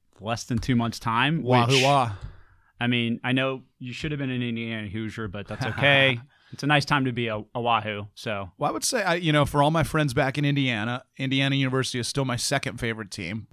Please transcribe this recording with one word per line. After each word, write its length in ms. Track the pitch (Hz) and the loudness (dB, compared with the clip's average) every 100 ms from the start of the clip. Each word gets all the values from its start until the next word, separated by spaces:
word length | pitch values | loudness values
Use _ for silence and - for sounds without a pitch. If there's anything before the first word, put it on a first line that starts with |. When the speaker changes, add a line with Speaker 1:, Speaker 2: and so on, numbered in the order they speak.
| _ - | _ -12
Speaker 1:
less 240 | 95 117 - | -6 -6 -2
than 120 | 117 | -2
two 180 | - 120 | 0 0
months' 240 | 117 - | 0 -2
time. 440 | - 113 131 160 | 0 2 4 2
Speaker 2:
Wahoo 300 | 120 123 120 135 | 4 4 6 6
Speaker 1:
which, 80 | |
Speaker 2:
wah. 280 | 131 143 120 101 - - - _ _ - | 6 6 2 -2 -10 -14 -20 _ _ -4
Speaker 1:
I 80 | 120 | 0
mean, 320 | 120 117 117 | 2 0 -2
I 80 | 127 | 0
know 300 | 131 135 131 - - | 2 0 -2 -10 -14
you 160 | 127 | -12
should 180 | 120 156 | -8 -6
have 60 | 147 | -4
been 120 | 135 | -4
an 100 | 127 | -2
Indiana 460 | 120 117 117 113 107 | -2 -4 -4 -6 -6
Hoosier, 400 | 110 110 110 110 | -6 -6 -6 -8
but 200 | 101 101 | -8 -8
that's 180 | 107 127 | -6 -4
Speaker 2:
<laughs> 80 | 107 | 0
Speaker 1:
okay. 420 | 135 139 135 120 131 _ _ | 4 4 4 2 -6 _ _
It's 120 | - | -6
a 40 | 139 | 2
nice 160 | 147 139 | 2 4
time 200 | 147 131 | 2 2
to 60 | |
be 160 | 120 117 | 0 -2
a, 160 | 107 110 123 | -4 -6 -4
a 60 | |
Wahoo. 460 | 117 113 107 104 104 - | 2 2 0 -6 -8 -10
So 340 | 117 101 95 - | -6 -6 -6 -4
Speaker 2:
Well, 120 | 143 | -4
I 40 | |
would 100 | 320 | -2
say, 200 | - 254 | -2 -2
I, 120 | 190 170 | 0 0
you 160 | 175 | 2
know, 140 | 151 143 | 4 4
for 160 | 147 | 4
all 80 | 143 | 4
my 120 | 165 | 4
friends 300 | 147 156 151 123 | 2 0 0 0
back 220 | 135 135 | 0 0
in 60 | 143 | 0
Indiana, 580 | 143 131 113 110 123 - - | 0 0 -2 -4 -6 -10 -8
Indiana 380 | 135 135 139 139 | -2 0 2 2
University 440 | 131 131 127 123 | 0 0 -2 -4
is 80 | 113 | -4
still 180 | - 135 | -2 -2
my 100 | 120 | -2
second 440 | - 139 127 120 | -2 -2 -4 -6
favorite 320 | 120 110 104 | -6 -6 -10
team. 360 | - 85 113 104 | -10 -8 -8 -4